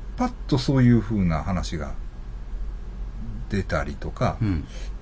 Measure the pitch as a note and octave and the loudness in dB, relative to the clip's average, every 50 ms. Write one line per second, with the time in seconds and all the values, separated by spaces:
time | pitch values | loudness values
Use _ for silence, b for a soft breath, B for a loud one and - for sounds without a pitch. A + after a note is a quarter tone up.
0 | - - - - B3 B3 - - - - D3 B2+ - - C#3 C3 B2 A#2+ A#2+ A2+ | -10 -8 -2 0 0 0 -2 -4 -2 0 0 2 2 4 4 8 8 8 8 8
1 | G#2 - A2+ G2+ F#2 F2 D#2+ D2+ D2+ G2 F#2+ F2 E2 - F2 D#2+ C#2+ C#2 - - | 6 4 2 2 4 4 2 2 0 0 0 0 0 -2 -4 -4 -4 -4 -6 -6
2 | - - - - - - - - - - - - - - - - - - - - | -6 -8 -8 -10 -10 -10 -8 -8 -8 -6 -6 -4 -4 -4 -6 -6 -8 -8 -8 -8
3 | - - - - - - G2+ - - - G#2 G2 F#2 - - D2+ C#2+ D2 C#2+ - | -8 -6 -6 -6 -6 -6 -6 -6 -4 -2 -2 -2 0 0 0 0 0 -2 -4 -6
4 | - D#2+ - - - G2 D#2+ - A2+ G2+ F2+ D2+ - B B B B B - - | -6 -6 -2 0 0 0 2 2 0 2 2 0 -2 B B B B B -6 -6